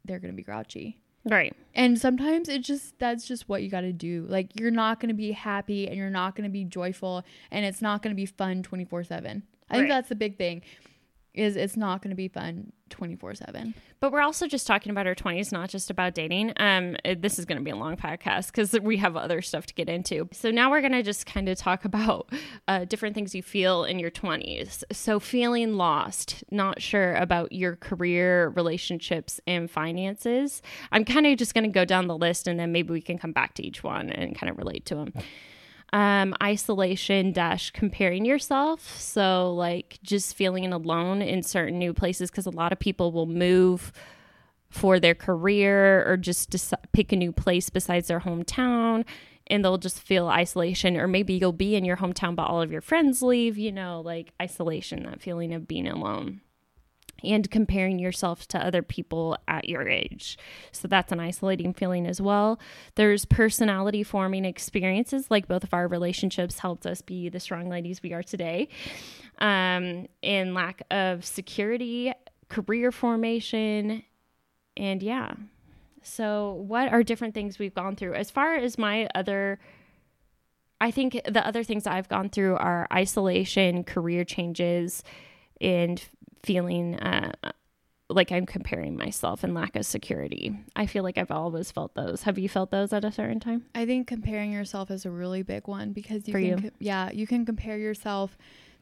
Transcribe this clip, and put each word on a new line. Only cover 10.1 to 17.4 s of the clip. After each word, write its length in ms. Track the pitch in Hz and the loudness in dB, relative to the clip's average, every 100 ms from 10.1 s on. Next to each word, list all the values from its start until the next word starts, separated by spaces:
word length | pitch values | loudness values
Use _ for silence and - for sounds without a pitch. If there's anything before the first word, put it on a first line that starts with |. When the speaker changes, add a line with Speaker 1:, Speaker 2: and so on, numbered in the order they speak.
| 220 | -4
Speaker 1:
big 220 | 214 196 | -4 -2
thing, 240 | 180 170 - - - _ _ _ _ | -4 -6 -12 -20 -20 _ _ _ _
is 220 | - 214 202 | -2 0 0
it's 180 | 196 220 | -2 -2
not 260 | 208 185 | -2 -2
gonna 140 | 202 190 | -4 -6
be 140 | 190 | -6
fun 420 | 185 170 170 214 - _ | -6 -8 -8 -12 -18 _
twenty-four 460 | - 170 180 92 208 | -12 -10 -10 -12 -12
seven. 380 | - - 226 226 - _ | -12 -10 -10 -12 -16 _
Speaker 2:
But 120 | 277 | 0
we're 100 | 285 | 2
also 260 | 285 302 - | 2 0 -2
just 180 | 277 - | -2 2
talking 260 | 208 208 | 2 2
about 140 | 202 190 | -2 -2
our 60 | 180 | -2
twenties, 360 | 185 175 202 | -2 -2 -4
not 180 | 190 185 | -4 -6
just 200 | 196 - | -8 -6
about 240 | 180 180 175 | -2 -2 -2
dating. 380 | 160 180 220 - | -2 0 0 2
Um, 380 | 208 190 180 - | 4 4 2 -2
it, 180 | - 180 | -2 0
this 160 | 196 | -2
is 80 | 202 | -2